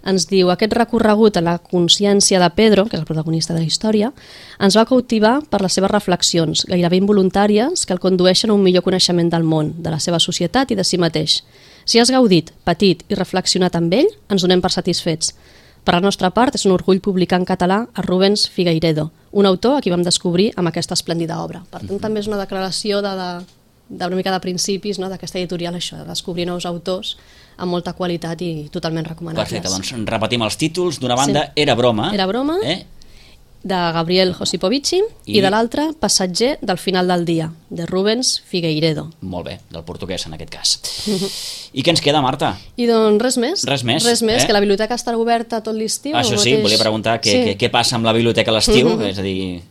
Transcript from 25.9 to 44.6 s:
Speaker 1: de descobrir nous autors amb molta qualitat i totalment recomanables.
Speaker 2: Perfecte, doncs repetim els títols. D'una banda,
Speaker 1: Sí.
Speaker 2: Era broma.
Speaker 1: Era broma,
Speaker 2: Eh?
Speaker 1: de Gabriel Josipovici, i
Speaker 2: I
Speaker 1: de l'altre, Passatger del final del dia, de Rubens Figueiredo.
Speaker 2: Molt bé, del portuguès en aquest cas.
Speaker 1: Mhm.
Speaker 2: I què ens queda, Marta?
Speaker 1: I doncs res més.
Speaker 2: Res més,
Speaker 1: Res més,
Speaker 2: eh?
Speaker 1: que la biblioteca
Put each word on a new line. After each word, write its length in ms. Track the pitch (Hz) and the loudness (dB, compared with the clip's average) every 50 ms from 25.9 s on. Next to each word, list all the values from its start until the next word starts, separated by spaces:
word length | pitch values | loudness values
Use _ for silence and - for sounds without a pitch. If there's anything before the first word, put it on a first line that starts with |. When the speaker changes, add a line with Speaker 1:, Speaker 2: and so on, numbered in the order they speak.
| - | -12
Speaker 1:
de 80 | 156 151 | -14 -14
descobrir 400 | 160 170 - - - 175 180 175 | -10 -10 -10 -8 -8 -6 -6 -6
nous 180 | 175 175 175 - | -6 -6 -6 -6
autors 500 | 180 170 170 165 - 185 185 220 - - - - - - - - _ - | -6 -8 -6 -6 -6 -6 -6 -6 -10 -12 -12 -16 -20 -20 -20 -20 _ -14
amb 120 | - 180 180 | -8 -6 -4
molta 240 | 175 175 170 185 165 | -4 -4 -4 -6 -8
qualitat 480 | - 185 180 175 165 - 165 165 160 | -6 -4 -4 -4 -4 -6 -8 -8 -6
i 260 | 185 170 165 156 151 147 | -6 -6 -6 -8 -10 -10
totalment 340 | - 175 165 165 160 165 156 | -10 -8 -6 -4 -4 -4 -6
recomanables. 420 | 160 165 160 175 165 160 147 104 | -6 -10 -12 -12 -8 -6 -6 -4
Speaker 2:
Perfecte, 220 | - 117 107 87 95 | -4 -6 -6 -6 -4
doncs 220 | 92 95 95 - 135 117 107 98 | -6 -6 -6 -6 -6 -6 -4 -2
repetim 320 | 113 110 110 107 120 120 | -2 -2 0 0 0 -2
els 160 | 113 107 - | -2 -2 -2
títols. 420 | - 156 160 160 185 180 175 147 - | -2 -4 -4 -2 -2 -4 -4 -4 -4
D'una 140 | 131 123 123 | -4 -2 0
banda, 280 | 123 139 143 139 143 151 | 0 0 2 2 0 -2
Speaker 1:
Sí. 40 | - - - | -2 -2 0
Speaker 2:
Era 140 | 151 143 123 | 2 2 2
broma. 340 | 110 123 123 113 104 113 175 | 4 2 2 2 2 -2 -2
Speaker 1:
Era 140 | 208 202 190 | -2 -2 -2
broma, 320 | 185 196 247 269 285 320 370 440 | -2 -2 -2 -2 -2 -2 -2 -2
Speaker 2:
Eh? 220 | - 339 - - - - - - - - - - - - - - _ - - | -4 -4 -6 -8 -16 -20 -20 -20 -20 -20 -20 -20 -20 -20 -20 -20 _ -20 -16
Speaker 1:
de 140 | - 190 196 | -8 -4 -2
Gabriel 580 | 180 175 170 160 165 165 165 180 185 190 185 175 | -2 -2 0 -2 -2 -2 0 2 2 2 2 0
Josipovici, 680 | - - - - 175 - 185 233 285 285 - - 359 403 453 - - - | -2 -4 -4 -4 -2 -2 0 -2 0 -2 0 0 0 0 -2 -4 -12 -12
i 100 | - 208 | 0 0
Speaker 2:
I 40 | 214 | 2
Speaker 1:
de 80 | 196 190 | 2 4
l'altre, 420 | 196 220 233 233 - 285 294 320 302 - | 2 0 0 -2 -2 -4 -4 -4 -4 -4
Passatger 580 | - 202 - - 190 185 175 - 226 254 311 - | -2 0 0 0 0 -2 -2 -2 -2 -2 -2 -4
del 180 | - 202 180 175 | -4 -4 -4 -4
final 280 | - 202 185 185 180 | -2 -2 0 0 2
del 160 | 180 180 175 175 | 2 0 0 0
dia, 260 | 165 170 165 156 160 165 - _ _ | 0 -2 -2 -2 -4 -10 -14 _ _
de 160 | - 170 170 | -10 -10 -8
Rubens 560 | 165 185 185 190 208 220 240 254 - - - - | -4 -2 0 0 0 0 0 0 -2 -4 -4 -8
Figueiredo. 640 | - - 185 165 165 156 151 156 165 156 147 147 156 - _ | -6 -6 -2 -2 0 0 0 0 0 0 -2 -6 -10 -14 _
Speaker 2:
Molt 240 | - 92 92 87 82 | -12 -8 -8 -8 -8
bé, 140 | - 82 - - _ | -10 -12 -14 -16 _
del 140 | - 82 82 | -16 -14 -12
portuguès 420 | 85 87 - 101 87 92 87 - | -12 -12 -10 -8 -8 -8 -8 -8
en 80 | 85 80 | -10 -12
aquest 160 | 78 82 78 | -14 -14 -16
cas. 300 | - - - - - - - - - - - | -16 -6 -2 -2 -2 -2 -6 -12 -10 -8 -4
Speaker 1:
Mhm. 220 | 208 208 190 196 196 - - - - - - - - - | -4 -4 -2 -4 -6 -8 -10 -12 -12 -12 -14 -16 -10 -8
Speaker 2:
I 100 | 131 135 | -2 0
què 60 | 170 | 0
ens 100 | 170 151 | 0 2
queda, 200 | - 147 147 156 | 0 0 0 2
Marta? 360 | 135 127 139 139 165 131 95 - - - - | 0 0 -2 -2 -4 -4 -4 -6 -12 -16 -6
Speaker 1:
I 120 | - 240 | -4 0
doncs 340 | 233 233 226 220 214 214 208 | 2 2 2 4 4 2 2
res 160 | 233 262 254 | 2 0 0
més. 260 | 254 233 262 370 392 - | 0 -2 -2 -4 -4 -4
Speaker 2:
Res 180 | - 139 135 117 | -4 -4 -2 -2
més, 200 | - 120 - 226 | -2 0 0 2
Speaker 1:
Res 200 | 233 233 226 233 | 0 0 0 0
més, 200 | 220 220 240 - | 0 2 2 2
Speaker 2:
eh? 40 | |
Speaker 1:
que 60 | - 220 | 2 2
la 60 | |
biblioteca 360 | 202 | 2